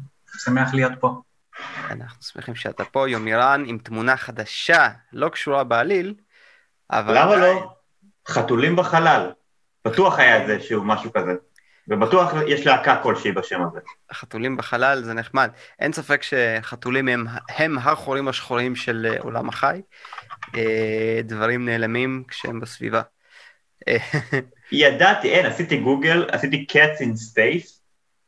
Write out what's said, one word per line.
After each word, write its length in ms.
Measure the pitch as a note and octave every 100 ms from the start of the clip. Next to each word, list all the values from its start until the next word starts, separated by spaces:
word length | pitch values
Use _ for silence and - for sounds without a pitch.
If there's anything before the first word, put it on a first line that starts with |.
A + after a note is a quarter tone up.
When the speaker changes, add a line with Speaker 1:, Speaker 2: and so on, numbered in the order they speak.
| - _ _ -
Speaker 1:
שמח 300 | A#2+ C3 C3
להיות 180 | C3+ B2+ B2+
פה. 200 | B2+ - - _ _ - - - -
Speaker 2:
אנחנו 320 | A2+ A#2+ -
שמחים 320 | - - -
שאתה 300 | A#2 - -
פה, 240 | G2+ C3+ C3+
יומירן, 560 | A2+ A2 A2+ C3 C#3 C3
עם 120 | A#2
תמונה 380 | A2+ A2 A#2+ C3
חדשה, 720 | - A2+ G#2 - - E3+ B2 G#2+ _
לא 160 | B2 D#3
קשורה 360 | - D3 C#3
בעליל, 500 | B2+ A#2 A#2+ G3 F#3 G#3 _ _ _ _ _ _ -
אבל 280 | A2 G#2+ A#2+
Speaker 3:
למה 180 | F3+ G3+
לא? 100 | F3+
Speaker 2:
עדיין. 120 | F#3 - - _ _ _ _ -
Speaker 3:
חתולים 480 | A#2+ A2+ A#2+ D#3 F3
בחלל. 560 | F3 E3 D#3+ C#3+ - - _ _ _ _
בטוח 340 | A2+ F3 F#3 C#3+
היה 240 | B2 A2+
איזה 180 | G#2 G#2
שהוא 240 | - G#2+
משהו 280 | G2+ G#2+ A2+
כזה. 200 | G2+ F2+ F2+ - _ _ _ -
ובטוח 440 | G#2 - F#3 F3 D3+ D3+
יש 200 | C#3 C#3+
להקה 300 | C3 C#3+ C3
כלשהי 300 | A#2+ - G#2+
בשם 300 | F#2 - F#2
הזה. 160 | E2+ E2 - - -
Speaker 2:
חתולים 440 | - - A2 B2+ B2+
בחלל 460 | - A#2+ C3 C#3
זה 120 | A2+
נחמד. 360 | A2+ A2+ C3+ A#2+ - - -
אין 140 | D3+
ספק 300 | D#3+ C#3 C#3+
שחתולים 840 | - C3 A#2 A2+ A2+ A#2+ B2 C3+ C3
הם, 180 | A#2+ A2+ A#2 -
הם 300 | - D#3+ C#3
החורים 500 | C3+ D3+ C3+ C3+ C3+
השחורים 480 | B2 - A#2+ B2+ B2
של, 300 | - A2+ A2+
אה, 100 | A2
עולם 280 | A#2 A#2 B2
החי. 340 | - C#3 F3 - - - - - - -
אה, 680 | A#2 A2+ A2 A2 A2 A2+ A2+
דברים 400 | A2+ G#2+ A2 B2
נעלמים 600 | A#2+ A#2 A2+ A#2 C3 C3 C3
כשהם 320 | - B2+ A#2
בסביבה. 420 | A#2 - A#2 A2+ A2 _ _ - - _ _ _ -
אה, 80 | A#2 - D3 - C3+
<laughs> 320 | B2+ _ -
Speaker 3:
ידעתי, 600 | C#3+ C#3+ C#3 F#3 G#3 F3+
אין, 140 | F3 F3+
עשיתי 300 | - E3 C3+
גוגל, 520 | A#2 C#3 D#3+ E3+ -
עשיתי 340 | - C#3 C#3 -
Cats 280 | D3 D3+ D3+
in 100 | A#2+
Space, 580 | A2 A2 A2+ A#2 E3+ - _ _ _ _ _